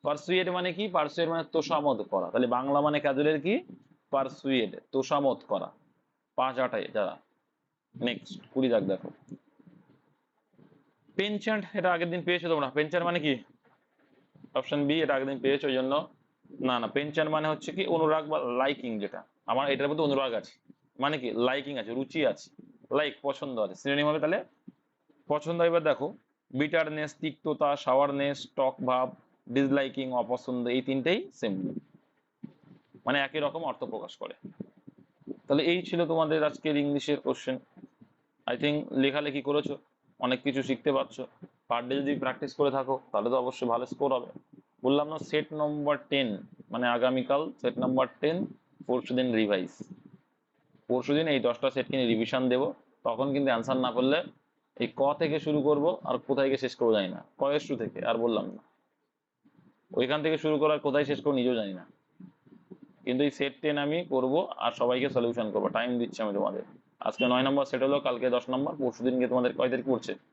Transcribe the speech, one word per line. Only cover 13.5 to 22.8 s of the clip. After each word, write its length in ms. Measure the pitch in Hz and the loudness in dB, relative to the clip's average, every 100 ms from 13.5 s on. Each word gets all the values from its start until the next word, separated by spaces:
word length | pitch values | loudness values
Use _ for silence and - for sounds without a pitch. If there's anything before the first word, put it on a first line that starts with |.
| _ _ _ _ _ _ _ _ - - - | _ _ _ _ _ _ _ _ -20 -6 -6
অপশন 320 | - 147 143 | -2 0 2
বি, 140 | 160 | 2
এটা 140 | 147 139 | 2 0
আগের 120 | 135 | 0
দিন 120 | 135 | 0
পেয়েছো, 280 | 131 139 147 | 0 2 0
ওই 60 | |
জন্য 340 | 131 131 143 - _ _ _ _ - | 0 0 -2 -2 _ _ _ _ -6
না, 200 | 127 120 | -2 0
না, 80 | 113 | 0
পেনচ্যান্ট 440 | 143 147 151 156 | -2 -2 -2 0
মানে 160 | 156 156 | 0 0
হচ্ছে 240 | 151 - | -4 -6
কি? 160 | 165 - | -4 0
অনুরাগ 400 | 165 160 156 151 | 2 2 2 0
বা 120 | 151 | -2
লাইকিং 600 | 127 123 135 143 123 110 | -2 0 0 -2 -6 -6
যেটা। 240 | 98 92 - _ - | -6 -10 -16 _ -4
আমার 260 | 123 143 | -2 0
এটার 180 | 135 143 | 0 0
মধ্যে 140 | 156 | 0
অনুরাগ 300 | 151 139 135 | 2 2 0
আছে, 180 | 110 - - _ - _ - | -4 -8 -20 _ -20 _ -4
মানে 180 | 139 151 | -2 -2
কি? 140 | 123 | -2
লাইকিং 460 | 113 123 135 139 135 | 0 0 0 -4 -8
আছে, 160 | 107 | -6
রুচি 320 | 123 135 160 131 | -6 -4 0 0
আছে, 240 | - - - - - | 0 -10 -20 -20 -20